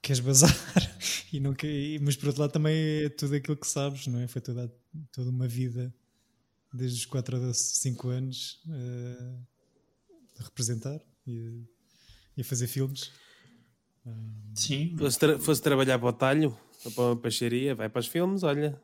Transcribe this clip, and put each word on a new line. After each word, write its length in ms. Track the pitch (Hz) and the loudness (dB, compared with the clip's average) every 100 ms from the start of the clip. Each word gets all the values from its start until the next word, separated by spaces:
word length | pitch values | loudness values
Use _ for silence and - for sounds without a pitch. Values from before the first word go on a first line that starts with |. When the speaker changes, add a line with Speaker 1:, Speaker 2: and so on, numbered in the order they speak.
Speaker 1:
queres 180 | - 131 | 0 0
bazar, 300 | 123 135 160 | 4 8 8
<laughs> 800 | - - - - - - - - | 8 4 2 2 -4 -6 -4 -4
e 80 | 147 | -2
não 140 | 139 | -2
que-, 140 | 135 151 147 147 156 | -2 -2 -2 -4 0
e, 40 | |
mas 160 | 143 135 | 0 2
por 120 | 143 | 0
outro 140 | 135 | 2
lado 100 | 147 | 2
também 520 | 151 151 156 156 151 | 2 2 4 2 2
é 60 | 151 | -2
tudo 260 | 147 143 143 | -2 -2 -2
aquilo 220 | 139 147 | 0 -4
que 100 | - | -2
sabes, 400 | - 139 135 131 | -2 -2 -4 -4
não 120 | 120 | -4
é? 80 | 123 | -2
Foi 140 | 127 | -6
toda, 320 | - 120 120 117 _ 160 151 | -6 -6 -6 -10 _ -16 -14
toda 180 | - 123 | -6 -4
uma 180 | 127 127 | 0 -2
vida, 460 | 120 127 120 123 - _ _ _ _ _ _ _ | -2 -4 -4 -8 -10 _ _ _ _ _ _ _
desde 240 | 123 127 120 | -4 -2 -2
os 80 | - | -4
quatro 320 | 135 120 127 127 | -4 -2 -2 0
aos 120 | 120 | 0
cinco 500 | - - 139 120 127 | 0 0 -2 -2 -4
anos, 500 | 127 131 127 - - 160 | -4 -4 -6 -10 -12 -12
eh, 600 | 151 123 123 120 123 123 127 123 _ _ _ _ _ _ 330 247 - | -8 -8 -8 -10 -10 -12 -14 -16 _ _ _ _ _ _ -20 _ -16
a 40 | - | -16
representar 540 | - 117 117 135 151 _ _ - | -6 -4 -4 -6 -10 _ _ -10
e, 340 | 117 113 117 113 _ _ _ _ - _ - | -10 -10 -12 -16 _ _ _ _ -20 _ -8
e 60 | |
a 20 | |
fazer 220 | 123 123 120 | -4 -2 -2
filmes. 460 | 135 135 135 - - - - - _ _ _ _ _ | -2 -2 -4 -10 -14 -20 -20 -20 _ _ _ _ _
Ah, 60 | 120 110 110 107 107 107 | -14 -12 -12 -12 -12 -6
Speaker 2:
Sim. 400 | - 135 165 165 | -2 0 -2 0
Speaker 3:
Fosse 220 | 147 127 | 0 4
tra-, 180 | 156 147 | 4 4
fosse 240 | - 139 | 2 2
trabalhar 380 | 156 135 131 127 | 4 4 4 4
para 100 | 120 | 2
o 40 | |
talho, 440 | 117 135 147 151 117 _ - 120 | 2 4 4 4 0 _ -16 -10
ou 60 | |
para 200 | 110 120 | 0 2
a 20 | 117 | 4
peixaria, 580 | 120 117 120 123 135 120 | 0 0 0 2 0 0
vai 120 | 110 | -2
para 120 | 123 | -2
os 60 | 117 | -2
filmes, 360 | 170 180 196 | 0 2 2
olha. 340 | 175 143 151 139 | 2 2 0 -2